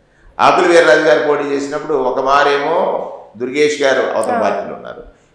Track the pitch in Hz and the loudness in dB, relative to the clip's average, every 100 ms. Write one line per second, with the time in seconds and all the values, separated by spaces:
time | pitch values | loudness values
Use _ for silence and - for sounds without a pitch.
0 | _ _ - - 131 180 175 170 156 151 | _ _ -14 0 2 2 4 4 6 4
1 | 156 151 147 143 143 139 139 151 151 143 | 4 2 2 -2 -2 -4 -4 -8 -4 -2
2 | 127 135 135 143 143 143 151 180 196 - | -2 -2 2 2 2 0 0 -2 -2 -4
3 | - - - 107 127 143 147 143 139 123 | -8 -12 -16 -10 -6 0 0 0 0 0
4 | - 107 113 117 101 85 - 67 60 - | -2 -2 -2 -2 -2 -4 -8 -12 -14 -16
5 | - _ _ | -20 _ _